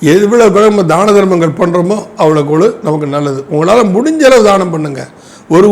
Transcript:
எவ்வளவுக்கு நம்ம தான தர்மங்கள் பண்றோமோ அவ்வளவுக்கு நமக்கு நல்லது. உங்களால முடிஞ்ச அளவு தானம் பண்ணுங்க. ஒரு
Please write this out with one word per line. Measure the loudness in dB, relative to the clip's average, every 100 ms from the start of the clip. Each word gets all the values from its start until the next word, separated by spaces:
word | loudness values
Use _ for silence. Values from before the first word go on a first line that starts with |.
| 0
எவ்வளவுக்கு | 2 2 2 2 2 2
நம்ம | 2 0
தான | 0 2 2
தர்மங்கள் | 2 0 -2 -2
பண்றோமோ | -2 -2 -2 -4 -8 -2
அவ்வளவுக்கு | 0 0 0 0 0 -2 -6
நமக்கு | -6 -4
நல்லது. | -6 -6 -8 -6
உங்களால | -4 0 0 0
முடிஞ்ச | 0 -2 0 2
அளவு | 4 2
தானம் | 0 -2
பண்ணுங்க. | -6 -8 -10 -14 -18 -20 -20 -2
ஒரு | 2 4